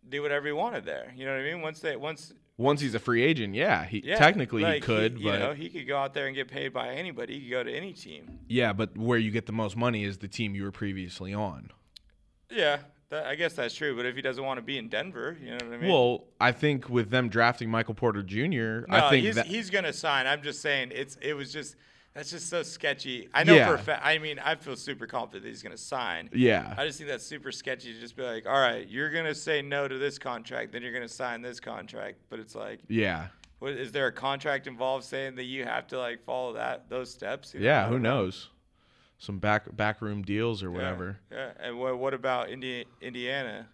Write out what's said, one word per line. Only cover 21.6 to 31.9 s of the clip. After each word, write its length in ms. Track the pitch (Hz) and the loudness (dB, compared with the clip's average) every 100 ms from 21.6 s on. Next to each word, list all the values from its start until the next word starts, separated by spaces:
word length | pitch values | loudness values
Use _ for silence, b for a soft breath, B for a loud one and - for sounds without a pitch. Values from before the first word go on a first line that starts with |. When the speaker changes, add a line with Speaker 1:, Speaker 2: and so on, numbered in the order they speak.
| 139 - b b b | -10 -14 b b b
Speaker 1:
that's 160 | 143 147 | -14 -10
just 200 | 170 - | -10 -4
so 120 | 175 | -4
sketchy. 680 | 151 - 151 139 135 123 - | -4 -2 -2 -2 -4 -8 0
I 100 | - | 4
know 120 | 160 | 10
Speaker 2:
Yeah. 140 | 165 123 | 10 10
Speaker 1:
for 60 | 151 | 4
a 20 | |
fact. 260 | 104 151 | 0 0
I 140 | 143 160 | 2 2
mean, 200 | 156 139 | 0 -4
I 160 | 139 160 | -2 -2
feel 200 | 151 123 | -6 -8
super 300 | - 113 113 | -8 -8 -4
confident 380 | 127 110 98 | -4 -6 -10
that 40 | 110 | -12
he's 140 | 110 | -12
gonna 160 | 107 - | -14 -14
sign. 500 | - 135 117 82 82 | -6 -4 -2 -4 -2
Speaker 2:
Yeah. 400 | 113 123 101 60 104 | 4 6 6 0 -4
Speaker 1:
I 80 | |
just 140 | 151 147 | -4 -4
think 100 | 147 | -8
that's 160 | 123 | -8
super 260 | - 151 131 | -8 -12 -10
sketchy 440 | 120 - 131 127 | -10 -6 -8 -8
to 40 | 113 | -14
just 180 | 117 - | -14 -8
be 60 | |
like, 220 | 127 113 104 | -6 -6 0
"All 60 | 135 | 4
right, 260 | 127 117 95 | 6 4 -6
you're 220 | 113 151 | -4 -2
gonna 240 | 156 160 | 0 -2
say 280 | 151 - 151 | -4 0 0
no 260 | 143 143 139 | 0 -2 -2
to 80 | 131 | -2
this 220 | 143 139 | -4 -4
contract, 540 | 135 117 113 123 113 | -6 -6 -6 -8 -6
then 100 | 117 | -8
you're 100 | 120 | -8
gonna 160 | 120 117 | -8 -8
sign 320 | - 127 117 | -6 -6 -4
this 180 | 120 120 | -8 -10
contract." 600 | - 110 95 | -10 -10 -10